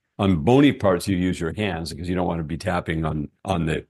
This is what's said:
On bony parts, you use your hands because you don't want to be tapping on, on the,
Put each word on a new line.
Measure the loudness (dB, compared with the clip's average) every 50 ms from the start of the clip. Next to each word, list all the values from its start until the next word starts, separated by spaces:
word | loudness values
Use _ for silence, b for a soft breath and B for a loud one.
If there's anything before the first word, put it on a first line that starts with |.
| _ _ _ -2
On | 0 2 2 2 4
bony | 4 6 8 6 6
parts, | 4 4 2 2 2 2 0 -2
you | 0
use | 0 0 0 -2 -2
your | -4 -6 -4
hands | -4 -4 -4 -4 -4 -6 -8 -10
because | -8 -6 -4
you | -2
don't | -2 0 -2
want | -2 -4
to | -4
be | -6 -8 -6
tapping | -4 -2 -2 -2 -2 -4 -4 -2 -2
on, | -2 -4 -4 -6 -8 -12 _ -6
on | -4 -2 -2 0 -2
the, | -2 -4 -6